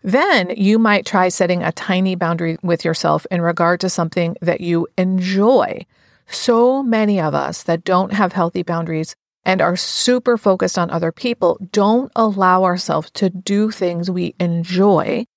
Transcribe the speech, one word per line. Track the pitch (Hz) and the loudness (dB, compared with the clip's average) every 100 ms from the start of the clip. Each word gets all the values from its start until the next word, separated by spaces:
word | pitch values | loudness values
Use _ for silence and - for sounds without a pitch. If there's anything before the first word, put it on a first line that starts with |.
Then | 196 233 370 285 180 185 | 0 0 4 2 0 0
you | 196 220 | 2 4
might | 226 208 - | 4 2 0
try | 196 185 | 0 2
setting | - 180 180 | 2 0 0
a | 170 | -2
tiny | - - 185 190 | -6 -2 0 0
boundary | 180 170 165 165 165 | 0 -2 -2 -4 -4
with | 180 165 165 | -2 -2 -2
yourself | 160 156 151 - | -2 0 0 -2
in | 180 | -2
regard | 170 170 170 175 | -2 0 0 0
to | 185 | -2
something | - 165 175 170 - | -2 -2 -2 -4 -2
that | 165 - | -2 -2
you | 170 170 165 - | 0 -2 -2 -2
enjoy. | 185 185 185 190 208 254 - - - _ _ _ _ | 0 0 -2 0 4 4 2 -6 -14 _ _ _ _
So | - - 233 240 269 | -6 0 4 4 2
many | 262 220 214 202 | 0 0 2 0
of | 156 | 0
us | 143 139 - | -2 -4 -6
that | - 165 | -4 -4
don't | 185 185 190 | 0 0 0
have | 202 190 | 0 0
healthy | - 170 185 | 0 -2 -2
boundaries | 175 170 165 160 160 - _ _ | -4 -6 -4 -6 -6 -12 _ _
and | - 190 | -2 0
are | 165 180 | 0 0
super | - - - 254 247 233 | -4 -2 0 0 0 0
focused | 208 185 185 - | 2 0 0 -2
on | 175 | -2
other | 165 165 | -2 -4
people | - 240 233 175 - 185 | -4 -6 0 0 0 -2
don't | - 202 233 269 - | 0 2 2 0 -2
allow | 220 196 190 185 | -2 2 2 4
ourselves | 185 180 - 151 165 - | 2 0 -2 -4 -4 0
to | 190 | 2
do | 185 185 202 214 | 2 0 0 0
things | - 175 170 175 | 0 -4 -2 -4
we | 180 175 - | -4 -4 -2
enjoy | 175 170 170 180 202 175 - - 240 | -2 0 -2 2 4 4 2 -4 -6